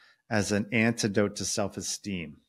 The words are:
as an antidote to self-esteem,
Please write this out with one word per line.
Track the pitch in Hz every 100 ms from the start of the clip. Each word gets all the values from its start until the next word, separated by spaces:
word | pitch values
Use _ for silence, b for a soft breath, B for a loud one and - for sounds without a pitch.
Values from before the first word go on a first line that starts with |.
| b b -
as | 107 95
an | 101 98
antidote | 117 117 117 113 101 104 101
to |
self-esteem, | 98 - 98 - - - 104 92 76 71